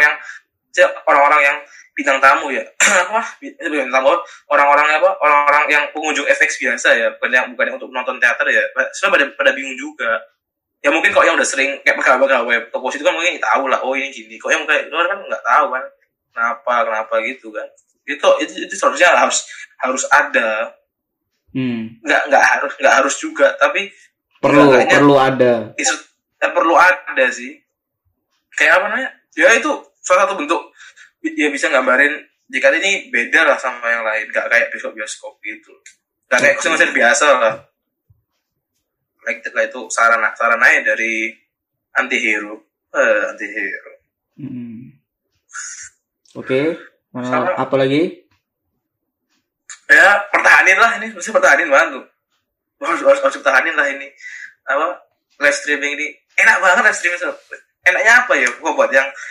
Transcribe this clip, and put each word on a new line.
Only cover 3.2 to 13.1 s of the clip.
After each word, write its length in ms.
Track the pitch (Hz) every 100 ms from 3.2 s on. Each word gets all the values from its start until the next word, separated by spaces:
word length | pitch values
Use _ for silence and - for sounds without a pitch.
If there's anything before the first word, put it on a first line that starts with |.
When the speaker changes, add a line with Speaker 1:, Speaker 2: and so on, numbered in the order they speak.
| 226 -
Speaker 1:
Bi-, 160 | 277 -
eh, 80 | 160
bintang 240 | 151 127
tamu, 240 | 131 135 175 - - _
orang-orang 480 | 147 143 147 151 156
apa? 80 | 185 190
Orang-orang 460 | 147 147 147 147 147
yang 100 | 147 147
pengunjung 400 | 151 156 - -
F 100 | 139 156
X 160 | -
biasa 320 | 131 117 156
ya, 140 | 123 113 -
bukan 160 | 123
yang, 120 | 127 117 -
bukan 80 | 117
yang 100 | 127
untuk 80 | 123
nonton 320 | 127 127 123
teater 240 | 123 117 139
ya. 80 | 113 - 131
Ba-, 160 | -
sebenarnya 400 | - 196 165 139
pada, 160 | - 139
pada 20 | 135
bingung 160 | 135
juga. 480 | 127 147 151 117 113 - _ _ _ _ _ -
Ya 80 |
mungkin 160 | 160 -
kok 160 | 185 165
yang 80 |
udah 160 | 165 -
sering 320 | 135 135 139
kayak 160 | - -
pegawai-pegawai 720 | 147 127 139 127 117 117 -
toko 240 | 113 127
situ 80 | 139
kan 160 | 165